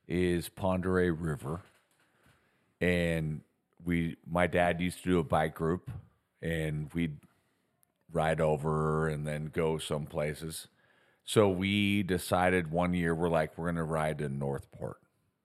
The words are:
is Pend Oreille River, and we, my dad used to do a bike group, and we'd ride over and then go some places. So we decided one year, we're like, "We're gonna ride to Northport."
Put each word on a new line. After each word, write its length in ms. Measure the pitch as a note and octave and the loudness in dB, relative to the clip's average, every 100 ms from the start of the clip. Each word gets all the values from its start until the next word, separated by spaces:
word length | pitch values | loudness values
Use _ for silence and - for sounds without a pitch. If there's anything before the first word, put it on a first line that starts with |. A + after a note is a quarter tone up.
| - | -4
is 400 | F2 F2+ F2 D#2 | 0 2 0 -2
Pend 360 | - G2 F#2 F2+ | -4 -2 0 2
Oreille 280 | F#2 F2+ | 2 2
River, 460 | D#2+ E2+ C#2+ C2+ F2 - _ _ _ _ _ _ _ _ _ _ - | 2 -2 -4 -6 -8 -10 _ _ _ _ _ _ _ _ _ _ -2
and 600 | F2 F2 E2+ E2 D#2 D2+ - _ _ - | 2 2 2 0 -2 -6 -10 _ _ -10
we, 320 | E2+ E2+ E2 - - | -2 0 0 -4 -4
my 200 | E2+ F2+ | 0 2
dad 320 | F2 F2 E2+ | 4 2 2
used 240 | F2+ - | -2 -4
to 40 | F2+ | 2
do 100 | F2+ | 2
a 40 | |
bike 300 | D2 E2 D#2+ | 4 2 0
group, 340 | - D#2+ F2+ - - - _ _ _ | 0 -2 -2 -4 -14 -16 _ _ _
and 480 | E2 E2 D#2 D2+ D2+ | -4 -2 -2 -4 -6
we'd 240 | E2+ E2+ D2 - _ _ _ _ _ _ _ - | -2 -2 -4 -16 _ _ _ _ _ _ _ -6
ride 280 | D#2+ D#2+ D#2+ | 0 0 2
over 680 | D#2 D2+ D#2 D#2 D#2 D#2 D#2+ | 2 2 0 0 2 0 0
and 160 | D2+ | -2
then 220 | D2+ D2+ D#2 | -4 -6 -6
go 320 | F2 D#2+ D#2+ | -2 -2 -2
some 260 | - D2+ | -4 -6
places. 600 | D2 E2 D2+ D#2 D#2+ D#2 - _ _ _ _ _ | -4 -4 -4 -4 -10 -12 -14 _ _ _ _ _
So 240 | - A#2 G2+ | 0 4 4
we 540 | F#2 G2 G#2 G2+ G2+ | 4 2 2 2 2
decided 720 | F#2 F2+ - F2+ F2+ F#2 D#2+ | 0 -2 0 2 4 4 2
one 200 | E2+ F2 | 0 0
year, 220 | F2+ E2+ | 2 0
we're 140 | D#2+ E2+ | 0 2
like, 280 | E2 D#2 - | 2 0 -4
"We're 100 | E2+ | -4
gonna 180 | E2+ | -4
ride 340 | D#2 D#2+ D#2 D2+ | -2 -2 -2 -2
to 100 | D2 | -4
Northport." 680 | C2+ C#2 C2+ - - A1+ - _ _ _ _ | -4 -4 -6 -10 -12 -12 -12 _ _ _ _